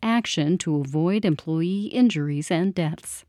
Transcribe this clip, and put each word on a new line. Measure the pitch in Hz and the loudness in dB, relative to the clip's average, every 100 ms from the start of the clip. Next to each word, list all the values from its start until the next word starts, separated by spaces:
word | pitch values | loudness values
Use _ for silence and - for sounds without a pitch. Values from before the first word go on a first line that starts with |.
action | 220 233 226 - 147 180 | 0 0 0 0 2 2
to | - | 0
avoid | 147 135 151 170 208 | -2 0 0 2 2
employee | 202 147 - 160 175 196 | 2 0 -2 -2 -2 -2
injuries | 208 247 247 165 147 147 156 | -2 4 4 4 -2 -2 -2
and | 165 190 | 0 0
deaths. | 180 156 165 - - | 0 -2 -4 -10 -16